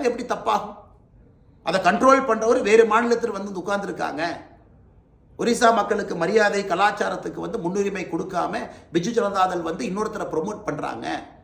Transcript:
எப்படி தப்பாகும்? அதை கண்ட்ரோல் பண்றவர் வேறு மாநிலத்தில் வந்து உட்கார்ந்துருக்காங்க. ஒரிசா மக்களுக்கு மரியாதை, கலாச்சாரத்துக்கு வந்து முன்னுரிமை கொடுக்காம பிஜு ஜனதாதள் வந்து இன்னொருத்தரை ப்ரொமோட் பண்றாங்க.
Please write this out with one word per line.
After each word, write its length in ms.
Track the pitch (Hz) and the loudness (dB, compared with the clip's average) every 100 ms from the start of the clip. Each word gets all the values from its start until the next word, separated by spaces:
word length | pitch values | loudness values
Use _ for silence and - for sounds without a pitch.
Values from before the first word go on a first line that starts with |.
எப்படி 200 | 254 240 - | -2 -2 -4
தப்பாகும்? 500 | 208 - 208 208 - - - _ - - _ _ _ - | -4 0 -2 -2 -12 -20 -20 _ -20 -20 _ _ _ -2
அதை 140 | 190 | 2
கண்ட்ரோல் 460 | 175 202 262 269 262 | 2 4 6 6 4
பண்றவர் 340 | 214 226 254 | 0 2 2
வேறு 240 | 202 220 220 | 6 6 6
மாநிலத்தில் 500 | 214 240 233 214 196 | 4 2 0 0 -6
வந்து 220 | 202 180 | -8 -8
உட்கார்ந்துருக்காங்க. 640 | 190 202 190 165 160 143 170 170 - - - - - - _ _ _ - | -4 -4 -4 -6 -6 -4 -6 -6 -14 -20 -20 -20 -20 -20 _ _ _ -4
ஒரிசா 280 | 190 233 233 | 0 4 4
மக்களுக்கு 420 | 214 202 202 190 175 | 4 2 -2 -2 -2
மரியாதை, 460 | 170 214 208 202 | 2 4 4 2
கலாச்சாரத்துக்கு 760 | 202 175 208 202 190 180 180 165 | -2 2 2 2 -4 -4 -8 -8
வந்து 160 | 170 - | -8 -6
முன்னுரிமை 460 | 170 196 196 185 165 | -4 -2 -2 -4 -6
கொடுக்காம 480 | 165 - 175 - - - - - | -6 -4 -4 -4 -4 -8 -14 -4
பிஜு 220 | 175 175 | -4 0
ஜனதாதள் 560 | 226 202 196 185 175 165 | 0 0 2 2 0 -4
வந்து 160 | - 233 | -4 -4
இன்னொருத்தரை 400 | 190 220 - 175 | -4 -4 -6 -4
ப்ரொமோட் 380 | 156 202 208 - | -4 -4 -6 -6
பண்றாங்க. 400 | 147 139 113 139 147 - - | -6 -6 -8 -6 -8 -10 -20